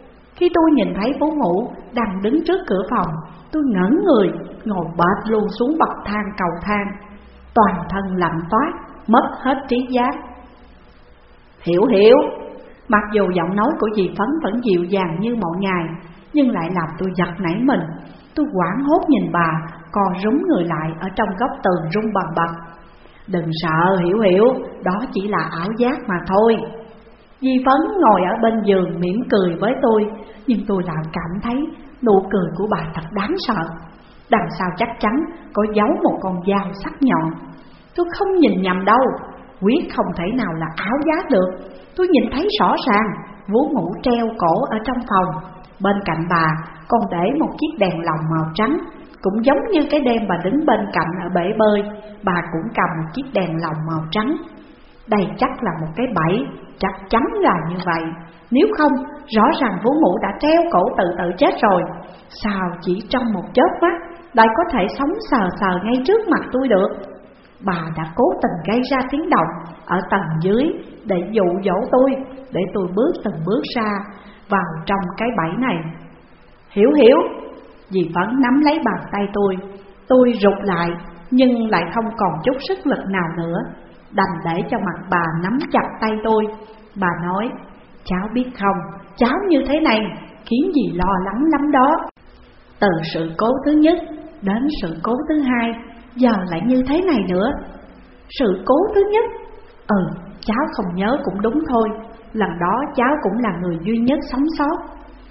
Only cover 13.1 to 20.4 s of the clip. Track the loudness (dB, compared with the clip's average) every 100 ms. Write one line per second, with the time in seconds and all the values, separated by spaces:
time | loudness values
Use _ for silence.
13.1 | 0 2 2 0 0 0 0 0 0 0
14.1 | 0 -2 0 -2 -2 2 2 2 0 -2
15.1 | -2 -2 -2 -4 -2 -2 -2 -4 -8 -14
16.1 | -20 -4 2 2 2 -2 -2 -4 -4 -4
17.1 | 0 -2 -2 -2 0 2 2 -2 -10 -16
18.1 | -20 -10 -4 -2 0 -2 0 2 2 4
19.1 | 2 2 0 2 0 -6 -14 -6 -2 0
20.1 | 0 0 0